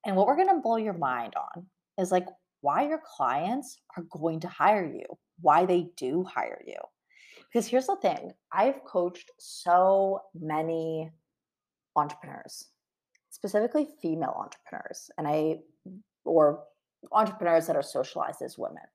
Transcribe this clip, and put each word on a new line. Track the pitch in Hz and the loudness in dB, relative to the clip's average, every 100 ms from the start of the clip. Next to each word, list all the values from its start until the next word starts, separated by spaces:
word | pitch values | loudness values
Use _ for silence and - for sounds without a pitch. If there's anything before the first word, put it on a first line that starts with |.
| 214 | 0
And | 190 | 2
what | 208 | 4
we're | 294 | 4
gonna | 381 370 | 4 2
blow | 226 226 | 2 0
your | 220 | -2
mind | 175 139 127 117 - | -2 -2 -2 -4 -8
on | - 170 185 _ _ - | -10 -14 -18 _ _ -4
is, | 185 | 0
like, | 185 180 - _ _ | 0 0 -16 _ _
why | 139 160 294 | 0 2 0
your | 311 | -2
clients | - - 131 139 175 262 269 - _ - | -8 -2 0 0 -2 -4 -8 -18 _ -14
are | |
going | 165 - 165 160 | -12 -4 -4 -4
to | 170 | -8
hire | - 175 214 165 | 0 2 4 0
you, | - - - _ _ | -8 -12 -16 _ _
why | 165 156 185 | 4 6 6
they | 180 175 - | 2 0 -6
do | 127 160 | -4 -2
hire | 185 - 58 - | -4 -6 -6 -10
you. | - 50 - _ _ _ - - _ | -14 -14 -16 _ _ _ -20 -20 _
Because | 233 220 | -2 0
here's | 254 262 | 0 0
the | 392 | 0
thing, | 190 160 - - _ | 0 -2 -10 -18 _
I've | 175 233 269 | 2 2 0
coached | - 180 175 175 - _ | -4 -2 -2 -6 -20 _
so | - - 175 180 190 196 196 196 - 165 | -20 -8 4 6 6 4 2 -2 -8 -12
many | 156 156 160 165 160 160 160 160 _ _ _ _ _ _ _ 156 | -6 -4 -2 -2 -4 -6 -8 _ _ _ _ _ _ _ _ -2
entrepreneurs, | 143 - 151 139 - - - _ _ _ _ _ _ | -2 -4 -16 -16 -16 -20 -20 _ _ _ _ _ _
specifically | - 202 208 240 302 294 - | -10 0 2 2 0 -2 -4
female | 165 160 156 - | -4 -2 -4 -6
entrepreneurs, | - - - - - - - - | -10 -14 -16 -14 -12 -16 -14 -8
and | 151 | -2
I, | 156 156 156 - _ 185 190 _ _ | 0 0 -2 -10 _ -20 -20 _ _
or | - 165 147 151 - _ _ _ - | 2 6 6 4 -10 _ _ _ 0
entrepreneurs | 214 214 - 175 165 165 | 2 2 0 4 4 4
that | 156 | 0
are | |
socialized | 139 135 135 - 147 - | 0 -4 -4 -4 -4 -4
as | 131 - | -12 -8
women. | - 80 - | -10 -10 -20